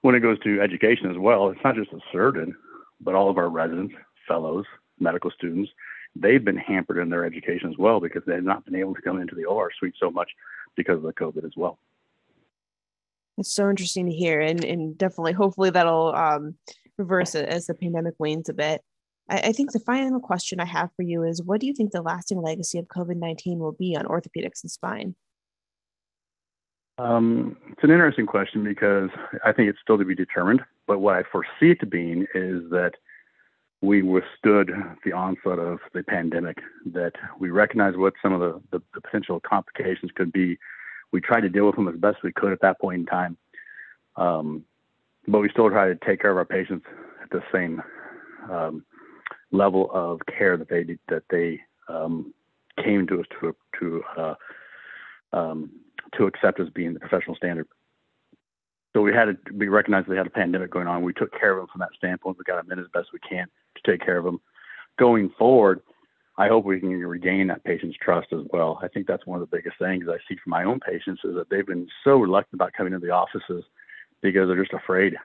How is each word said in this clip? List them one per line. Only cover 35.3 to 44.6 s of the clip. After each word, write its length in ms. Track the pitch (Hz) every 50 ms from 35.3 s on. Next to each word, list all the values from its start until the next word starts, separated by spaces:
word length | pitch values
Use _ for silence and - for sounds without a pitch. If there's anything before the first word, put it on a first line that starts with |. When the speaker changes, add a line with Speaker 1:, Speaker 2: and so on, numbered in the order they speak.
| 92 - - 95 90 85
Speaker 1:
of 200 | 85 87 87 85 - - _
the 100 | 92 87
pandemic, 540 | - 107 87 85 82 80 85 85 82 - - - - _ - -
that 260 | 90 85 90 87 85 - - - - - -
we 120 | 95 90
recognized 440 | 87 101 104 104 - 110 101 98 90
what 200 | 90 95 95 92 -
some 120 | - 101 95
of 80 | 90
the, 200 | 87 85 80 92 _ _
the, 120 | - 87 _ _ -
the 60 | -
potential 400 | - - - 104 - - 90 85
complications 720 | - - 107 98 - - _ - - - 120 - - 90 -
could 200 | - 92 85 80
be. 260 | 95 92 90 85 - - - - - - - - - - _ -
We 80 | 92
tried 200 | - - 120 113
to 80 | 107 92
deal 180 | 87 101 104
with 80 | 104 95
them 120 | - 101
as 80 | 90 82
best 220 | 85 87 104 104 -
we 120 | - 117 -
could 180 | - - 98
at 80 | 95 87 -
that 180 | 95 92 -
point 180 | - 98 90 90
in 60 | 85
time, 320 | - 101 90 90 87 82 _ _ _ _ - - - - - - - - _ _ _ _
um, 480 | - 95 87 85 78 76 78 76 78